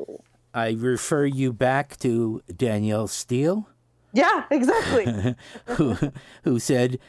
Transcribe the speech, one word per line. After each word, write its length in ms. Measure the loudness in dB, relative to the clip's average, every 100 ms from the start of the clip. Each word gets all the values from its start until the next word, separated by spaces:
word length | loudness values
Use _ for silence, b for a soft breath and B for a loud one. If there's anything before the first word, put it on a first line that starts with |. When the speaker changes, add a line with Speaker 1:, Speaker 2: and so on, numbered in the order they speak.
| -12 -16 _ _ _
Speaker 1:
I 180 | -4 -2 0
refer 480 | 0 -2 0 0 0
you 260 | 0 -2
back 460 | 2 2 2 -2 -4
to 440 | 0 0 0 -4 -10 -4
Danielle 520 | 0 0 0 0 -2
Steele. 600 | -6 -4 0 0 0 -4 _ _ _ _
Speaker 2:
Yeah, 300 | 2 4 2 0
exactly. 840 | 2 2 2 2 0 0 0 -2 -4 B
Speaker 1:
<laughs> 140 | B -6 0
Who, 200 | 0 0 -4 B B B
who 160 | -2 0
said, 400 | 2 2 2 -2